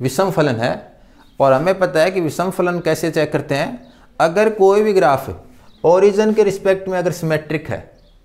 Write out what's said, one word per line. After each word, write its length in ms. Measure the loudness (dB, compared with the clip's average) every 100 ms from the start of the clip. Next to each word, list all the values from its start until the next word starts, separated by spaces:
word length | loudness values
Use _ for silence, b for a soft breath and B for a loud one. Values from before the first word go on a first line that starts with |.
विषम 300 | -6 -2 -2
फलन 240 | 0 0 0
है, 160 | -4 -6 -10 -20 b b b 0
और 140 | 2
हमें 240 | 2 0 -2
पता 200 | 0 0
है 120 | 0
कि 100 | 0
विषम 280 | -4 -4 -4
फलन 280 | -2 -2 -2
कैसे 300 | -2 -2 -2
चेक 200 | -2 -2
करते 240 | -4 -4 -4
हैं। 320 | -4 -8 -18 B B -2
अगर 300 | 0 2 0
कोई 300 | 4 4 4
भी 100 | 2
ग्राफ 360 | 2 2 2 -2 -12 -14 b b -4
ओरिजिन 500 | 2 4 4 4 2
के 100 | 2
रिस्पेक्ट 440 | 2 0 0 0 -2
में 80 | -2
अगर 140 | -2
सिमेट्रिक 580 | -4 -2 -2 -4 -8 -6
है, 220 | -10 -10 _ _ _